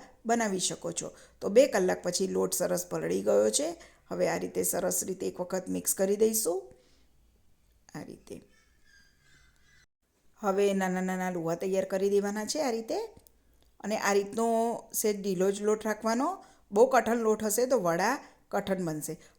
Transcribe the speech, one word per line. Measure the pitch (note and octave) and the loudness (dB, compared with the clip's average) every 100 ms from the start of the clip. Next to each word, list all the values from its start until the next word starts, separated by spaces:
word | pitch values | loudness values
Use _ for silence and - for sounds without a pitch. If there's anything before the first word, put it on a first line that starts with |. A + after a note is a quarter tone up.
| - - A3+ | -8 -12 -2
બનાવી | A#3 A3 F#3+ | 0 0 -2
શકો | - D#3+ C#3 | -2 -4 -6
છો. | C3+ - - - _ | -8 -8 -14 -20 _
તો | - | 4
બે | G#3+ C#4+ | 6 6
કલાક | - F4+ - | 6 2 0
પછી | C4 C4 F#3+ | -2 -2 -2
લોટ | F#3 F#3 | 0 -2
સરસ | - F3 F3 - | 0 -2 -2 -4
પલળી | E3+ E3 F#3 | -6 -2 -2
ગયો | G3+ G3+ G#3+ | 2 4 4
છે. | G#3+ D#4 E4+ - _ _ | 2 -2 -6 -16 _ _
હવે | F3+ F3 | -2 -2
આ | E3+ | -2
રીતે | F3+ F#3 | -4 -4
સરસ | F3+ F3+ F#3 - | -2 -2 -2 -2
રીતે | G3+ F#3 F#3 | -4 -6 -6
એક | F3+ | -6
વખત | F3+ F#3 F3+ | -6 -6 -4
મિક્સ | F#3 - | -4 -2
કરી | - G3 G3+ | 0 0 2
દઈશું. | A3 A3 - F#4 - - _ _ _ _ _ _ _ _ _ _ _ | 2 2 -2 -2 -6 -18 _ _ _ _ _ _ _ _ _ _ _
આ | - | -14
રીતે | - - - - - _ _ _ _ - _ _ _ - _ _ _ _ _ _ _ _ _ _ | -14 -16 -16 -18 -18 _ _ _ _ -20 _ _ _ -20 _ _ _ _ _ _ _ _ _ _
હવે | G#3 F#3+ G3+ | -2 2 2
નાના | G3 F#3+ F#3 | 2 0 -2
નાના | F#3 F#3 F#3 | -2 -2 -4
લુવા | F3 E3 | -4 -4
તૈયાર | E3+ F#3+ F#3+ | -4 -2 -2
કરી | F#3+ F#3+ G3+ | 0 0 2
દેવાના | G3+ G3+ G#3+ | 2 0 -4
છે | G#3+ D4 | -6 -4
આ | C#4+ | -2
રીતે. | A3+ A3 E4+ A4+ - - _ _ _ _ _ | -2 -4 -6 -6 -14 -20 _ _ _ _ _
અને | G3+ G#3+ | -6 -2
આ | G3 | 2
રીતનો | G3+ G3+ G3+ A3+ A3+ A#3 A3+ - | 2 0 -2 0 2 0 -2 -6
સહેજ | - G#3+ G3+ | -2 -2 -2
ઢીલો | G3 F3+ F#3+ | -2 0 0
જ | G3+ | 2
લોટ | G#3 G#3+ G#3+ | 0 0 -2
રાખવાનો. | G#3+ A3 A#3 D#4 F#4+ - - _ | -4 -2 0 -2 -4 -12 -20 _
બહુ | G3+ C4 | 6 6
કઠણ | B3 A3 A#3+ | 6 4 2
લોટ | A3 G#3+ | 2 0
હશે | G#3+ A3 B3+ | 0 0 2
તો | C4 | 2
વડા | F3 E3+ G3+ C4+ - - _ | 2 2 2 0 -6 -20 _
કઠણ | G3+ G3 F#3 | -4 -2 -2
બનશે. | E3+ D#3 D3+ D#3+ - | -2 -4 -8 -10 -14